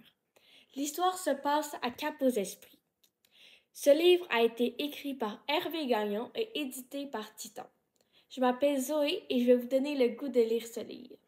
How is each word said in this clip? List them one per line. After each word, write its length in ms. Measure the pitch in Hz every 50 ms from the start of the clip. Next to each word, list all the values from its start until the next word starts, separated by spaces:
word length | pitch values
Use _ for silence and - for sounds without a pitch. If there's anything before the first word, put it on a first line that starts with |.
| - _ _ _ _ _ _ _ _ _ - - - _ -
L'histoire 400 | 262 285 302 - - 359 370 370
se 140 | 370 - 311
passe 460 | 269 262 - 285 285 302 302 - - - -
à 80 | 240
Cap 240 | 247 - 294 302 302 -
aux 100 | 269 262
Esprits. 500 | 240 214 196 185 - - - - _ _ _ _ _ _ _ _ _ _ _ _ _ _ - - - - _ _ -
Ce 180 | - - 285
livre 340 | 285 311 339 359 359 349 359 -
a 100 | 226 233
été 320 | 233 226 - - 247 240 - - 294
écrit 300 | 294 294 - - 285 269
par 260 | 269 233 208 202 - - -
Hervé 380 | 294 330 349 330 311 330 302
Gagnon 460 | 247 240 214 208 208 202 208 247 - -
et 260 | 233 226 - - -
édité 460 | 302 262 - 262 247 - - 277 277
par 300 | 277 - 214 214 - -
Titan. 320 | - - 220 - - - - _ _ _ _ _ _ _ _ _ _ _ _
Je 100 | - 262
m'appelle 400 | 254 247 247 247 285 285 285 269
Zoé 420 | 254 247 302 302 294 294 339 403 - -
et 120 | 269 247
je 40 | 240
vais 100 | 247 247
vous 120 | 247 240 240
donner 260 | 269 269 269 294 294
le 220 | 269 247 240 226
goût 140 | - 294 277
de 120 | 240 247
lire 240 | 226 220 226 233 220
ce 140 | - - 220
livre. 360 | 214 - - - 247 - - - _